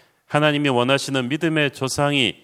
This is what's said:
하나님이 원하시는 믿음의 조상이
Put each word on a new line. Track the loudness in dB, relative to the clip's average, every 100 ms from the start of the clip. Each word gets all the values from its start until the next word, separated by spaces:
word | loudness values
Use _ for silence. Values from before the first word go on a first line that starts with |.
| _ _ -4
하나님이 | 0 2 2 0
원하시는 | 2 2 0 0 -4 -2
믿음의 | -2 -2 0 -2
조상이 | -2 -6 -2 0 2 0 -2